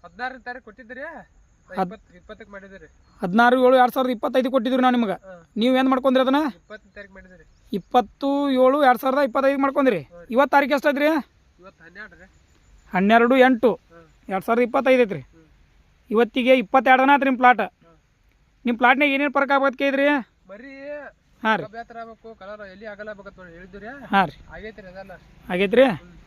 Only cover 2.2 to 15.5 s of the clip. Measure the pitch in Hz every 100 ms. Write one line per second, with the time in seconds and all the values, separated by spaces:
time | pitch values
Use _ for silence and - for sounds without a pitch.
2.2 | 170 208 208 196 196 190 156 _ _ _
3.2 | 190 202 240 254 247 262 247 269 254 226
4.2 | 294 254 254 262 226 254 254 240 226 175
5.2 | - 180 170 - 233 254 262 262 262 254
6.2 | 262 277 302 - _ 214 208 208 202 190
7.2 | 185 180 156 _ _ 208 - 247 - _
8.2 | 277 285 285 254 254 285 277 247 269 262
9.2 | 277 277 269 277 277 277 262 190 135 -
10.2 | - 233 277 285 285 285 302 277 294 320
11.2 | - _ _ _ 185 _ 165 185 214 170
12.2 | 185 _ _ _ _ _ _ 185 196 233
13.2 | 240 262 254 240 247 175 _ 170 165 _
14.2 | - 190 - 226 247 277 262 262 233 165
15.2 | 127 _ _